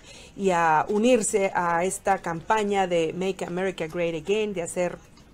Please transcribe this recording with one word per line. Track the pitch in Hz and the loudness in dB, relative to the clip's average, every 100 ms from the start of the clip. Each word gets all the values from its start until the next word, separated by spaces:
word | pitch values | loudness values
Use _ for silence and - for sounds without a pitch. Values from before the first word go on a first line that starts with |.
| - - - - | -14 -20 -20 -2
y | 190 | 2
a | 170 165 156 - | 4 4 4 2
unirse | 214 233 240 196 214 190 | 2 4 4 2 0 0
a | 185 175 170 | 0 0 0
esta | 185 - - 190 | 0 -2 -2 -2
campaña | 180 165 - 220 202 202 185 | -2 -8 -2 0 2 0 2
de | 175 160 | 2 0
Make | 175 190 185 180 | -2 -4 -4 -6
America | 175 190 180 160 | -4 -4 -4 -8
Great | 175 170 | -4 -4
Again, | 160 156 214 208 | -4 -2 -2 -2
de | 180 | -4
hacer | 165 180 180 - - - - | -6 -4 -4 -6 -18 -20 -20